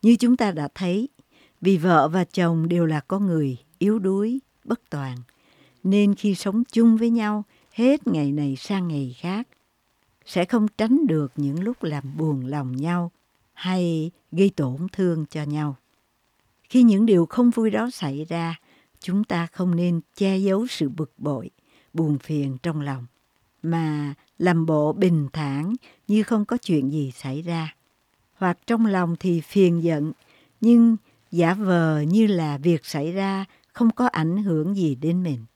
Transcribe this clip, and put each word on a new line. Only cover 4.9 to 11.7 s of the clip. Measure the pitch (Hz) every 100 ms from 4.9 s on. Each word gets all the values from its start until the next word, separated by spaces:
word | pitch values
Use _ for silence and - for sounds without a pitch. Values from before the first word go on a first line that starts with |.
| 147 135 123 123 _ _ _ _ _
nên | 185 202 208 202
khi | 208 185
sống | 202 208 240
chung | 226 233 226
với | 233
nhau | 233 214 208 208 _ _
hết | - 240 294 254
ngày | 165 143
này | 147 143 135
sang | - 202 175
ngày | 151 131 123
khác, | 175 196 247 _ _ _ _ _ _ _ -
sẽ | 190 180
không | 240 208 -
tránh | 220 269 285
được | 160 139 -
những | 143 151
lúc | 202